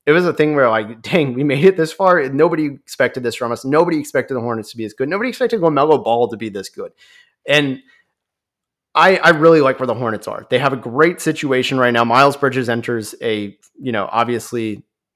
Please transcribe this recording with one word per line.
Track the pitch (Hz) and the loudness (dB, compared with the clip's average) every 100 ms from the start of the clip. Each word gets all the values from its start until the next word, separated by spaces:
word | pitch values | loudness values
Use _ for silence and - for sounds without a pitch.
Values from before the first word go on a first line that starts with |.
| - | 0
It | |
was | 160 | 2
a | 180 | 2
thing | 151 151 | 0 0
where, | 147 123 | 2 2
like, | 110 107 113 | 2 -4 -10
"Dang, | - 190 139 | -4 -2 0
we | 123 | -2
made | 143 139 185 | -2 2 4
it | 185 | 4
this | 160 | 0
far. | - 190 180 131 | 0 2 2 2
Nobody | 135 165 165 151 | 0 0 0 -4
expected | 135 - - 123 - | -8 -10 -2 -2 -2
this | 120 | -6
from | - 120 | -4 -6
us. | 117 131 | -6 0
Nobody | 147 175 160 | 2 2 0
expected | - 135 - 131 | -2 -4 -4 -4
the | |
Hornets | 117 113 104 | -4 -6 -8
to | 117 | -10
be | 110 | -10
as | |
good. | - 135 | -6 -4
Nobody | 190 247 | -4 -4
expected | 214 247 226 | -4 -2 0
LaMelo | 170 147 151 143 | 2 4 4 4
Ball | 113 117 120 | 2 0 -2
to | 110 | -4
be | 110 | -10
this | 98 95 | -10 -12
good." | - 90 _ _ _ _ _ - | -12 -14 _ _ _ _ _ 0
And | 143 143 131 _ _ _ _ _ _ _ _ _ _ _ | 0 0 -4 _ _ _ _ _ _ _ _ _ _ _
I, | 156 175 185 | 2 4 4
I | 165 | 4
really | 160 160 160 | 4 6 6
like | 135 131 | 4 0
where | 127 | -2
the | 113 | -2
Hornets | 120 104 - | -4 -4 -8
are. | 107 - | -12 -2
They | 123 | 0
have | 139 | 0
a | 127 | -2
great | 120 120 170 175 | -4 2 2 2
situation | - 151 147 135 - 135 | -4 -2 0 0 0 0
right | 123 | 2
now. | 120 | 2
Miles | 117 120 139 139 | 2 4 4 2
Bridges | 135 127 120 | -2 -2 -2
enters | 117 117 120 104 - | -4 -4 -6 -6 -8
a, | 117 107 104 - _ - | -4 -4 -6 -12 _ -12
you | 131 | -6
know, | 110 95 | -4 -2
obviously | 113 120 117 - 123 110 104 - _ _ | -2 -2 -2 -6 -6 -6 -8 -14 _ _